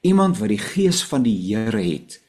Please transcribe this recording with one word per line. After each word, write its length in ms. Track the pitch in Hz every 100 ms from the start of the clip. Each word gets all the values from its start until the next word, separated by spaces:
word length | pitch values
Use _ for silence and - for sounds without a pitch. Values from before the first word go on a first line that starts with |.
Iemand 380 | 180 196 190 180
wat 100 | 208
die 140 | 208
gees 400 | - 185 190 175
van 180 | - 139
die 120 | 120
Here 480 | 101 92 104 110 110
het 380 | 87 78 - -